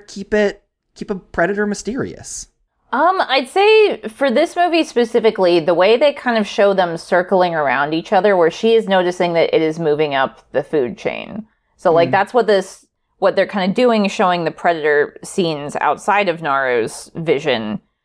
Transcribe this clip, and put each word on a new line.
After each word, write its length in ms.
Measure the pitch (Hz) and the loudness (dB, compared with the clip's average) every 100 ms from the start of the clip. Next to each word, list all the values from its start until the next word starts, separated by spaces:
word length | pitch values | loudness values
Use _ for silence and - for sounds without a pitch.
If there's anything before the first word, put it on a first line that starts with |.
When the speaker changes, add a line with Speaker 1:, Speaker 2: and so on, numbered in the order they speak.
| - | -8
Speaker 1:
keep 260 | 196 196 | -16 -4
it, 300 | 214 202 - _ _ _ - | -2 -2 -4 _ _ _ -14
keep 160 | 208 | -10
a 40 | 196 | -12
predator 520 | - - 175 208 208 | -8 -4 -2 -2 -4
mysterious? 800 | 196 196 254 120 - - - - _ _ _ _ | -6 -8 -8 -8 -12 -16 -16 -16 _ _ _ _
Speaker 2:
Um, 280 | 269 330 381 254 | 0 2 0 0
I'd 220 | 269 254 | -2 0
say 480 | 381 415 440 403 - 214 | 2 6 6 4 0 -10
for 240 | - 277 | -4 0
this 240 | 226 339 349 | 2 0 0
movie 280 | 349 311 208 | 0 0 0
specifically, 760 | 240 233 233 220 208 180 175 | 0 0 2 2 2 2 2
the 140 | 156 | 2
way 240 | 170 190 240 | 2 4 4
they 160 | 294 | 2
kind 240 | - 247 226 | 0 -2 -2
of 100 | 202 | -2
show 260 | - 202 | 2 2
them 220 | 190 175 165 | 2 0 -4
circling 580 | - 180 180 190 180 | -2 0 2 0 0
around 400 | 165 139 127 147 | 0 0 0 -2
each 200 | 160 - | -4 0
other, 220 | 196 208 185 | 2 4 4
where 120 | 165 | 2
she 260 | - 226 226 | 2 2 2
is 120 | 190 | 2
noticing 460 | 190 180 180 175 | 0 0 -2 0
that 200 | 170 - | 0 2
it 80 | 160 | 2
is 160 | 160 160 | 0 -2
moving 380 | 156 147 151 135 | 0 0 0 0
up 260 | 131 - _ | -2 -6 _
the 100 | 131 | -6
food 340 | - 151 123 - | -2 -2 -2 -4
chain. 480 | - 57 - - - _ _ _ | -8 -8 -12 -14 -16 _ _ _
So, 160 | 185 | 0
like, 180 | 165 170 | 2 2
Speaker 1:
Mm. 40 | |
Speaker 2:
that's 200 | 190 196 | 0 0
what 140 | 240 202 | 0 2
this, 380 | 196 190 - _ _ _ - | 0 -2 -12 _ _ _ -4
what 160 | 185 185 | -2 0
they're 100 | 180 | -2
kind 240 | 208 185 | -2 -2
of 60 | 190 | 0
doing, 320 | 247 220 196 | 2 2 0
showing 380 | - 185 175 160 | 0 0 0 -4
the 60 | |
predator 640 | - 180 165 151 147 143 - | -2 -2 0 0 0 0 -6
scenes 540 | 170 - 165 147 143 - | -8 -4 -4 -4 -8 -4
outside 480 | 147 175 - 208 196 | -2 -2 -2 0 0
of 120 | 160 | -4
Naru's 720 | 156 135 131 120 123 - - | -2 -2 0 0 -2 -8 -16
vision. 680 | - 165 139 156 120 107 104 _ _ | -6 -2 -2 0 -2 -4 -8 _ _